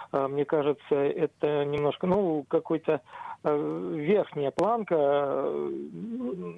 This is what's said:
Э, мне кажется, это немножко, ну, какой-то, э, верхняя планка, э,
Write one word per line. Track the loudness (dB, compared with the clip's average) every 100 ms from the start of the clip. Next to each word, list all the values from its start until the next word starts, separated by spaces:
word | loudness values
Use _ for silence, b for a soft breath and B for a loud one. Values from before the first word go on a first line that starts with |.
| B
Э, | -2 0
мне | 0 0
кажется, | 2 2 -2 0 2
это | 2 0 -2 0 0 0 0
немножко, | 0 0 0 2
ну, | 2 2 0 0
какой-то, | -2 0 -2 0 -2 B B B B
э, | 0 0 0 -4 -4 -2
верхняя | 2 2 2 -2 -2
планка, | 0 0 0 0 2
э, | 4 4 2 0 -2 -2 -4 -6 -8 -10 -8 -6 -6 -6 -10